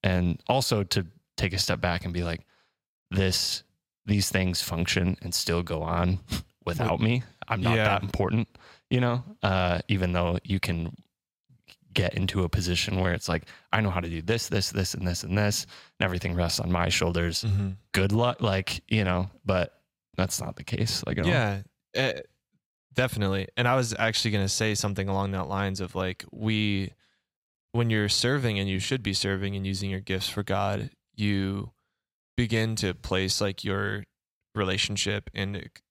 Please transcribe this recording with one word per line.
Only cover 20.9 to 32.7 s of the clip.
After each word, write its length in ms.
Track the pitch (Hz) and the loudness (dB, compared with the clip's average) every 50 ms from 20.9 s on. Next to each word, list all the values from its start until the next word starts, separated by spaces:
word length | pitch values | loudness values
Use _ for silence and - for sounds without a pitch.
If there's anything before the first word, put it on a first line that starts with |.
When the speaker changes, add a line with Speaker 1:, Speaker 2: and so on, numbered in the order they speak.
| - 104 - | 0 -4 -2
Speaker 1:
like, 120 | - - - | -2 -2 0
at 60 | - | 2
all. 40 | - | 2
Speaker 2:
Yeah, 300 | 175 147 120 104 101 98 101 - _ _ _ _ _ | 4 4 2 2 -2 -4 -6 -12 _ _ _ _ _
eh, 260 | 107 135 127 - 69 - - _ _ _ _ _ _ _ _ _ _ _ _ - | -2 0 0 -2 -4 -8 -16 _ _ _ _ _ _ _ _ _ _ _ _ 0
definitely. 540 | - 127 127 - 107 104 98 95 98 95 - _ - | 0 0 2 2 0 0 2 2 0 -2 -4 _ 0
And 100 | 123 123 | 2 4
I 80 | 127 | 4
was 180 | 135 123 113 110 - | 2 2 0 0 0
actually 340 | 113 113 107 - - 117 | 0 0 2 2 0 2
gonna 160 | 104 101 98 98 | 2 2 0 0
say 240 | - - 110 110 104 | 0 0 0 0 0
something 320 | 101 - 104 101 95 95 98 | 0 -2 -2 -2 -2 -2 0
along 240 | 98 98 98 98 | 0 0 0 0
that 160 | 98 95 92 69 | -2 -4 -4 -4
lines 320 | 98 95 98 98 98 95 | -2 -2 -2 -2 -2 -4
of, 120 | 95 87 - | -6 -6 -4
like, 300 | 92 95 92 92 _ - - | -2 -2 -2 -4 _ -12 -16
we, 640 | - - 110 107 110 107 107 104 101 98 98 95 - _ _ _ _ _ _ _ _ _ _ _ _ _ _ _ _ | -10 -4 -2 0 2 2 2 0 0 -2 -2 -6 -8 _ _ _ _ _ _ _ _ _ _ _ _ _ _ _ _
when 160 | 117 120 117 | 0 2 2
you're 180 | 110 107 104 101 | 2 2 2 2
serving 480 | - - - 120 139 147 131 117 104 101 | 2 2 2 2 2 2 0 0 0 0
and 80 | 98 98 | 0 0
you 100 | 95 92 | -2 -2
should 240 | 92 - 135 131 107 | -2 -2 -2 -2 -2
be 100 | 104 95 | -2 -2
serving 420 | - - 101 98 95 98 98 98 | 0 0 0 0 0 -2 -4 -4
and 100 | 98 95 | -4 -4
using 240 | 95 95 95 101 98 | -4 -4 -4 -4 -4
your 80 | 95 95 | -6 -6
gifts 300 | 101 - 95 95 95 - | -4 -4 -4 -2 -2 -4
for 120 | - - 101 | -4 -4 -2
God, 460 | - 98 98 98 98 98 107 110 135 _ _ _ _ _ | -2 0 0 0 0 -2 -2 -4 -8 _ _ _ _ _
you 560 | - 107 104 101 98 98 98 98 101 101 - _ _ _ _ _ _ _ _ _ _ _ _ _ | -2 0 0 2 0 0 -2 -2 -4 -6 -8 _ _ _ _ _ _ _ _ _ _ _ _ _
begin 400 | - 120 110 113 110 113 113 | -2 0 2 2 0 0 0